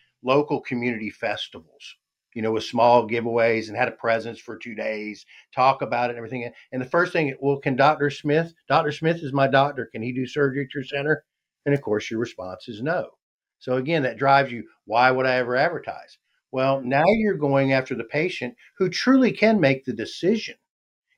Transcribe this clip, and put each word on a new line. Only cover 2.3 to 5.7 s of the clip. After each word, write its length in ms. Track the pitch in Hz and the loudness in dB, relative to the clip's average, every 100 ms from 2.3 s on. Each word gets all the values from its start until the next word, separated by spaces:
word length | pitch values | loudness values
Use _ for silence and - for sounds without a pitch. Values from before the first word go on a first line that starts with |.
| 117 | -6
you 80 | |
know, 80 | 110 | -2
with 140 | 110 - | -2 -4
small 440 | 120 120 120 107 | 2 6 6 4
giveaways 580 | 117 117 117 113 113 110 | -2 -2 2 2 2 -4
and 80 | 113 | -4
had 120 | 123 | -4
a 60 | |
presence 460 | - 117 113 113 107 | -2 -2 0 -2 -12
for 180 | - 107 | -14 -14
two 180 | 120 107 | -12 -8
days, 500 | 107 107 107 101 - - _ - | -6 -6 -8 -12 -18 -20 _ 2
talk 260 | 135 | 2